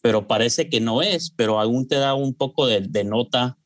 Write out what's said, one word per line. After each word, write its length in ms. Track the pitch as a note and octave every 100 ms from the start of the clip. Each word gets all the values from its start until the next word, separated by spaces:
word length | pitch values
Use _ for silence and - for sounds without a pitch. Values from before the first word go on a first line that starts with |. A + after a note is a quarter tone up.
pero 260 | A#2+ G#2+ G#2
parece 420 | A2 A#2 - -
que 100 | A#2+
no 220 | A2+ A#2+
es, 320 | F#3+ F3 E3+
pero 240 | - A2 G#2+
aún 300 | A2 B2 B2+
te 60 |
da 200 | C#3+ C#3
un 180 | C3+ C3+
poco 340 | B2 C3+ - C3
de, 200 | G#2 F#2+
de 160 | G#2+
nota 540 | G2 A2 A#2 B2 B2 -